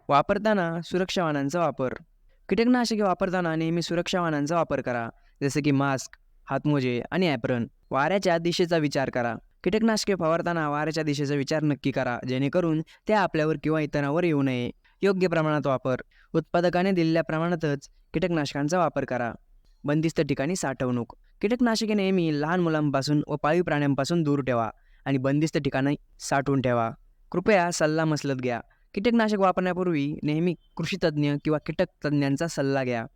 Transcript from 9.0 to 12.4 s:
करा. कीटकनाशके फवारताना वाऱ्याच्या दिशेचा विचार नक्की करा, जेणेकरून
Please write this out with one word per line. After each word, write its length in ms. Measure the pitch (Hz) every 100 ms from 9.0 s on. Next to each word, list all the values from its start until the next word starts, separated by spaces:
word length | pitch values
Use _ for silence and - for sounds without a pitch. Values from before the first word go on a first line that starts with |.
| 127
करा. 240 | 123 120 113 - _
कीटकनाशके 500 | 185 220 226 214 -
फवारताना 540 | 190 160 170 175 170 151
वाऱ्याच्या 360 | 147 156 156
दिशेचा 300 | 156 143 139
विचार 280 | 143 131 156
नक्की 280 | 151 139 139
करा, 280 | 131 127 120 127
जेणेकरून 520 | 127